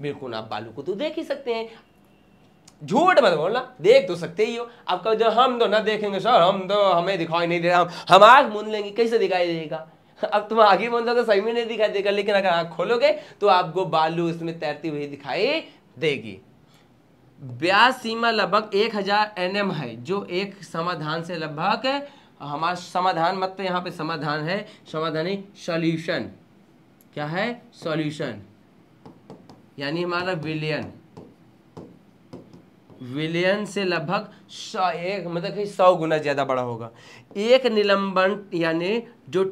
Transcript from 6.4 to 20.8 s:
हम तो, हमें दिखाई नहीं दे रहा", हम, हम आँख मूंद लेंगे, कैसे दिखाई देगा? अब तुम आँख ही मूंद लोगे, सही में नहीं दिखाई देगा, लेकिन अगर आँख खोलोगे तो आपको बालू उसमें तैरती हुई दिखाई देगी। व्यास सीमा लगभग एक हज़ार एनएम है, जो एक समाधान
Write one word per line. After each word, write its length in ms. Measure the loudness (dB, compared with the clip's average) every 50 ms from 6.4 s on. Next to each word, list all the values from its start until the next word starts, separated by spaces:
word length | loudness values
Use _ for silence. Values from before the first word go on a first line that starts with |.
हम 260 | 6 6 4 0 -2 -2
तो, 140 | 0 2 4
हमें 340 | 4 4 2 2 0 -2 -2
दिखाई 300 | -2 -2 -2 -2 0 0
नहीं 140 | -2 0
दे 80 | 0 2
रहा", 100 | 4 4
हम, 100 | 2 2 -2 -8 2 6
हम 140 | 8 10 12
आँख 280 | 12 12 10 8 6 -2
मूंद 140 | -6 -6 -6
लेंगे, 220 | -6 -6 -6 -6
कैसे 260 | 0 0 0 2 2 2
दिखाई 300 | 2 2 2 0 0 0
देगा? 400 | -2 -4 -6 -8 -10 -10 -12 -14 -20 _ _ _ _ -6
अब 260 | -6 -2 -2 -2 -2 0
तुम 100 | 4 6
आँख 180 | 6 6 6 4
ही 80 | 2 0
मूंद 160 | -2 -2 -2
लोगे, 180 | 0 0 0 2
सही 180 | 2 2 2
में 100 | 2 0 -2
नहीं 120 | -2 -2
दिखाई 220 | -4 -2 0 0 0
देगा, 240 | 0 -2 -2 0
लेकिन 240 | 0 0 0 0 0
अगर 120 | 2 2 2
आँख 200 | 2 0 -2 -4
खोलोगे 440 | -4 -4 -2 0 0 2 2 2 0 0 -6 -16 -8 0
तो 60 | 2 4
आपको 380 | 4 4 2 0 -2 -4 -4
बालू 440 | 0 0 2 2 2 0 -2 -2 -2
उसमें 280 | -4 -4 -8 -10 -8 -6
तैरती 300 | -6 -6 -6 -6 -8 -8
हुई 180 | -6 -6 -8 -8
दिखाई 520 | -10 -12 -10 -6 -4 -2 0 0 -2 -2 -6 -10 -18 _ _ _ -12 -4
देगी। 380 | -2 -2 -2 -2 -6 -12 -14 -16 -18 _ _ _ _ _ _ _ _ _ _ _ _ _ _ _ _ _ _ -20
व्यास 600 | -16 -16 -10 -4 -2 2 4 6 6 4 4 0
सीमा 300 | -6 -6 -4 -2 0 0
लगभग 380 | 2 2 0 2 0 0 0 0 0
एक 220 | 0 0 0 0
हज़ार 380 | -4 -2 0 2 0 0 0 -2 -4
एनएम 340 | -4 -2 -2 -2 -2 -2
है, 240 | -2 -4 -6 -8 -10 -12 -8
जो 200 | -6 -6 -6 -6
एक 380 | -6 -6 -6 -6 -6 -10 -16 -18
समाधान 600 | -10 -8 -6